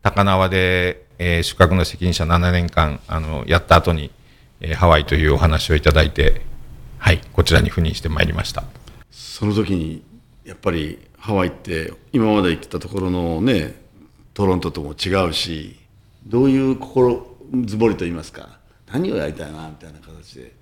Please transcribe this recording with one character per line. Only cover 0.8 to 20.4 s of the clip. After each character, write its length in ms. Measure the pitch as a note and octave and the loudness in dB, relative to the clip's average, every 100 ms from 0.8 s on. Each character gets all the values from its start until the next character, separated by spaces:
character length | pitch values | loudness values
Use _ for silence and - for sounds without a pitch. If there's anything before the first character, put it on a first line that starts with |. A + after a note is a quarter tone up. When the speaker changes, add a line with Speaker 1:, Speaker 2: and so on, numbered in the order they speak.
| F2+ - _ - | 0 -4 _ -4
Speaker 1:
え 200 | F2 E2+ | 0 0
ー、 40 | |
宿 140 | - - | -2 2
泊 180 | F2 | 4
の 80 | F#2 | 4
責 220 | E2 - | 0 -2
任 80 | F2+ | -2
者 120 | E2+ | -2
七 280 | E2 F2 F2+ | 0 2 2
年 160 | F2 E2+ | 2 0
間、 320 | - D#2 C#2+ - | 0 -2 -4 -6
あ 100 | D#2+ | -6
の、 240 | D#2 D2+ C2 | -4 -6 0
や 120 | E2 | 0
っ 60 | |
た 100 | - | 4
後 160 | E2+ F2+ | 4 4
に、 200 | D#2+ D2 - - _ - _ | -2 -4 -14 -20 _ -20 _
え 100 | E2 | -6
ー、 40 | |
ハ 120 | D#2 F2 | 2 4
ワ 120 | D#2 | 4
イ 60 | |
と 100 | D2 | 4
い 120 | D2+ D#2 | 2 4
う 60 | |
お 40 | C#2 | 4
話 340 | E2+ D2+ - | 2 2 0
を 40 | |
い 60 | D#2 | 2
た 100 | D#2 | 4
だ 100 | D#2 | 4
い 80 | D2 | 2
て、 300 | - C#2+ - - - - - - - | 4 4 4 0 -12 -14 -18 -18 -2
は 140 | - | 0
い、 100 | E2 - | 0 0
こ 100 | - | -2
ち 100 | - | 4
ら 80 | D2+ | 4
に 100 | D2 | 2
赴 100 | - | 0
任 120 | D#2+ | -2
し 80 | - | -2
て 80 | D#2+ | -6
ま 120 | D2+ | 0
い 60 | D#2+ | 0
り 60 | |
ま 100 | D2+ | 0
し 80 | - | -6
た。 100 | - - - - - - | -8 -10 -16 -20 -20 -20
Speaker 2:
そ 360 | - - - | -20 -18 -6
の 80 | G#2 | -2
時 200 | G#2 G2 | 0 0
に、 300 | F#2 D#2+ E2 - - _ - | -2 -4 -10 -16 -20 _ -20
や 80 | - | -20
っ 40 | F#2 | -6
ぱ 140 | G2+ | -4
り 280 | E2+ D2+ - - _ | -4 -6 -12 -20 _
ハ 160 | - | -4
ワ 120 | G2 | 0
イ 40 | F2+ | -2
っ 20 | |
て 420 | - - D#2+ D#2+ D#2+ - | -4 -8 -6 -6 -12 -4
今 180 | B2+ A2 | 0 2
ま 100 | G#2 | 4
で 100 | F2+ | 2
行 80 | D#2 | -2
っ 20 | |
て 60 | - | -6
た 120 | E2+ | -10
と 80 | F#2 | -8
こ 120 | G2+ | -6
ろ 100 | F#2 | -2
の 300 | F2+ E2+ D#2+ | -2 -2 0
ね、 320 | A#2 G#2 D2 - - - - _ _ | 0 0 -2 -12 -20 -20 -20 _ _
ト 120 | - | -2
ロ 100 | G2 | 0
ン 60 | F#2 | 0
ト 100 | F2 | -2
と 100 | E2+ | -8
も 120 | D2 | -12
違 160 | D#2 F2+ F#2+ F2+ | -8 -2 0 0
う 60 | |
し、 440 | D#2+ F2+ D#2+ G#1 - _ _ _ _ | -2 -6 -8 -12 -20 _ _ _ _
ど 180 | - A#2 | -2 2
う 60 | C3+ | 4
い 80 | C3+ C3+ | 4 2
う 40 | C3 | -2
心 500 | - C3 B2 A#2+ - - - | -2 2 2 2 -8 -20 -6
づ 240 | B2+ A2+ G#2+ | -4 -4 0
も 120 | A2+ | 0
り 60 | |
と 100 | F#2+ | 2
言 80 | F2 | -4
い 20 | |
ま 80 | E2+ | -6
す 80 | - | -12
か、 280 | - - - _ _ _ | -18 -20 -20 _ _ _
何 200 | C3+ F#3+ | -4 -4
を 60 | G#2 | -4
や 100 | D2 | -6
り 60 | |
た 140 | - D2+ | -8 -12
い 40 | |
な 160 | D#2 D#2+ | -14 -16
み 80 | |
た 140 | D2+ E2 | -18 -20
い 40 | |
な 60 | D2+ | -20
形 360 | D#2 D#2+ - | -20 -20 -20
で。 180 | C2+ | -20